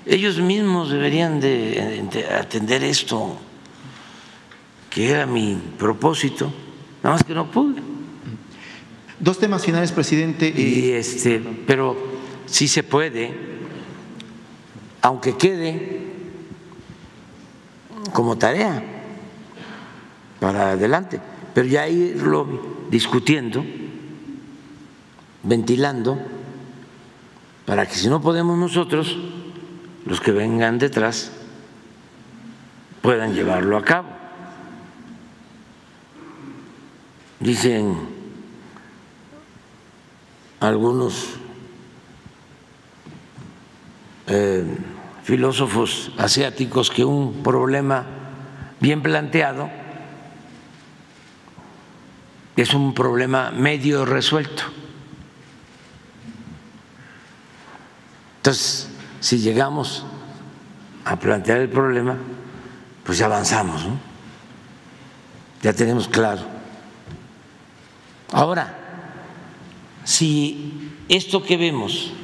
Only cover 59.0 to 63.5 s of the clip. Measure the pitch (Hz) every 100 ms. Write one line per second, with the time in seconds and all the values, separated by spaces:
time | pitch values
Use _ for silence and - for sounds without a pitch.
59 | - - - 123 110 113 135 147 139 -
60 | - - - - - - - - - -
61 | - 90 101 104 92 117 131 131 135 123
62 | 123 127 - - - - - - - -
63 | - 87 107 104 101